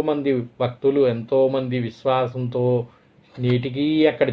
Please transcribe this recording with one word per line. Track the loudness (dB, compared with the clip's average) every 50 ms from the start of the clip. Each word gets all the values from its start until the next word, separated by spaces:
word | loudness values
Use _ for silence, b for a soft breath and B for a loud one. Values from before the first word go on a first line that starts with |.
మంది | 6 4 -2 -2 0 0 0 0 -2 -6 _ -4
భక్తులు, | -4 -4 -4 -2 -2 0 2 4 2 2 0
ఎంతోమంది | -2 -4 0 2 2 2 2 2 -2 -4 -2 -4 -4 -4
విశ్వాసంతో | -6 -8 -6 -2 -2 0 0 -2 -2 -4 -6 -6 -4 -2 -2 0 0 0 0 -2 b b b b b _ _ _ _ _
నేటికీ | -4 0 0 0 0 0 -4 -4 -2 -2 0 2 4 4 2
అక్కడ | 4 2 0 0